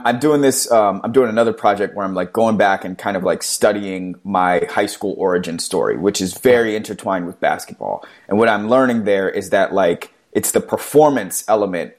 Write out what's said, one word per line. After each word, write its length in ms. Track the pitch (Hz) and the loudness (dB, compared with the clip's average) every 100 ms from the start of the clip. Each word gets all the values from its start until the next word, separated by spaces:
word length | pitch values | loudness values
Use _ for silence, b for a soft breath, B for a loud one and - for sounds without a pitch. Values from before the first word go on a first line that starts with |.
| 120 | -2
I'm 140 | 123 | 0
doing 220 | 151 147 | 2 4
this, 300 | 139 127 - | 4 2 2
um, 300 | 117 101 95 | 4 4 0
I'm 80 | 117 | 0
doing 180 | 135 120 | 2 2
another 240 | 107 117 | 2 0
project 420 | 107 - 98 98 101 | 2 0 2 -2 -4
where 100 | 95 | -4
I'm, 100 | 92 | -4
like, 180 | 90 | -4
going 240 | 113 113 107 | 0 0 4
back 260 | 101 95 | 2 2
and 140 | 92 92 | -4 -8
kind 180 | 104 98 | -6 -2
of, 80 | |
like, 200 | 92 82 | -2 -2
studying 720 | - - 110 104 101 92 92 87 | -4 0 0 0 -4 -8 -8 -12
my 380 | 98 95 90 87 87 | -4 0 2 0 0
high 180 | - 104 | -2 -2
school 260 | - 98 - | -4 -6 -2
origin 420 | 92 90 87 82 | 0 0 -2 -8
story, 360 | - 87 52 60 | -4 -2 -2 0
which 260 | 98 101 | -2 -2
is 120 | 92 - | -4 0
very 380 | 127 120 113 107 | 2 4 2 -4
intertwined 520 | 107 98 104 95 87 | -8 -8 -6 -4 -6
with 120 | - | -4
basketball. 640 | 76 80 - - 50 50 B B B | -2 -2 -8 -12 -10 -10 B B B
And 120 | 101 | 2
what 100 | 113 | 2
I'm 180 | 104 107 | 2 2
learning 360 | 131 127 117 | 2 2 0
there 260 | 104 98 95 | 0 0 0
is 220 | 101 92 | -4 -2
that, 220 | 101 95 | 0 0
like, 380 | 98 90 85 - _ _ | 2 0 0 -6 _ _
it's 200 | 104 - | -4 0
the 100 | 110 | -2
performance 840 | - - - 147 151 127 92 - - | -2 -4 2 4 4 2 -4 -8 0
element 460 | 107 98 87 - | 0 0 -4 -6